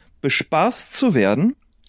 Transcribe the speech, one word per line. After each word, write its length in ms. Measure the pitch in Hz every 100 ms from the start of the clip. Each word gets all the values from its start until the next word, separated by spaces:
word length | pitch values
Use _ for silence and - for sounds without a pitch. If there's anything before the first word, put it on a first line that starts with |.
| _ _
bespaßt 720 | 139 - - 160 220 - -
zu 220 | - 254
werden. 400 | 131 98 113 220 - _ _